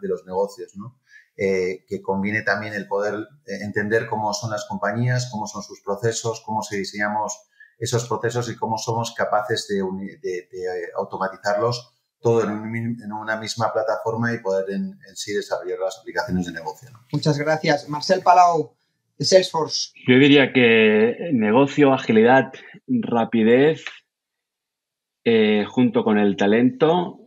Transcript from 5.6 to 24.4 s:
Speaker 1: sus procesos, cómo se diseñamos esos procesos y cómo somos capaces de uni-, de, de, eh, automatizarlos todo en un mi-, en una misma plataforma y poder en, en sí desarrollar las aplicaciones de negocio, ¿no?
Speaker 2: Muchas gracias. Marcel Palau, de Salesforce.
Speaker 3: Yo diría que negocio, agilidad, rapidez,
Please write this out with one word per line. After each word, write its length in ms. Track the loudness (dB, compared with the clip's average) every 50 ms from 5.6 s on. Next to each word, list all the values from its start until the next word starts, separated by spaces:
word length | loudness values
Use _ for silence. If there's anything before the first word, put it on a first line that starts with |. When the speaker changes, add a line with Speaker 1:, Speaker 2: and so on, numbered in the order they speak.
Speaker 1:
sus 200 | -14 -14 -18 -14
procesos, 600 | -8 -8 -6 -4 -2 -4 -4 -2 -6 -6 -8 -8 -8
cómo 200 | -8 -6 -6 -6
se 140 | -6 -8 -8
diseñamos 640 | -8 -8 -6 -6 -4 -4 -2 -4 -4 -6 -8 -12 _ _ _ _ -20 _ _ -10
esos 300 | -8 -4 -4 -4 -2 -4
procesos 420 | -6 -4 -4 -4 -4 -4 -6 -6
y 60 | -6
cómo 240 | -6 -6 -4 -4 -6
somos 340 | -4 -4 -4 -4 -4 -6 -6
capaces 520 | -6 -4 -2 -2 -2 -2 -2 -4 -6 -4 -4
de 160 | -4 -4 -2
uni-, 240 | -4 -6 -8 -10 -12
de, 400 | -14 -10 -10 -8 -8 -8 -10 _
de, 120 | -12 -10 -8
eh, 240 | -6 -6 -6 -8 -8 -8 -8
automatizarlos 960 | -8 -8 -6 -8 -8 -8 -8 -8 -6 -4 -2 0 0 -2 -2 -4 -10 _ _ _ _ _ _ _
todo 240 | 0 0 2 2 0
en 60 | -2
un 220 | -4 -6 -8 -6
mi-, 320 | -6 -6 -4 -6 -6 -8 -8
en 100 | -10 -10
una 240 | -10 -6 -6 -6 -6
misma 340 | -6 -10 -6 -4 -2 -2
plataforma 600 | 0 -2 -2 -2 -4 -4 -4 -4 -4 -2 -2 -4 -4
y 60 | -4
poder 320 | -4 -4 -2 -2 -2 -4
en, 140 | -4 -6 -6 -6 -10 -14 -20 -20
en 80 | -16
sí 180 | -14 -10 -6 -6
desarrollar 440 | -6 -4 -4 -8 -8 -6 -8 -6 -6
las 220 | -6 -6 -6 -8
aplicaciones 480 | -14 -10 -6 -6 -4 -2 -2 -4 -4 -4
de 40 |
negocio, 380 | -8 -10 -12 -12 -14 -14 -20 -20
¿no? 160 | -20 -20 _ -6
Speaker 2:
Muchas 260 | -6 -2 0 0 0 0
gracias. 500 | 0 -2 -2 -2 0 0 -2 -2 -2 -6
Marcel 340 | -10 -6 0 0 0 2
Palau, 540 | 4 4 6 6 6 6 4 0 -2 -4 _ _ _ _ _ _ _ _ _ -6
de 40 | 0
Salesforce. 680 | 4 6 4 4 4 -4 -4 -4 -4 -4 -8 -8 -10 _ -8 2 4
Speaker 3:
Yo 80 | 6
diría 360 | 8 8 8 8 8 6 6
que 760 | 4 4 6 6 6 6 6 6 6 4 4 2 0 -2 -4 -2 0
negocio, 600 | 0 2 4 4 4 4 2 4 4 4 4 4
agilidad, 580 | 2 0 2 4 6 6 8 6 6 4 2 -6 -18 -20 -20 -20 -16 _ -2
rapidez, 1000 | -2 -2 0 0 0 0 0 0 2 2 4 6 6 6 6 4 2 0 -6 -16 -18 -18 _ _ _ _ _ _ _ _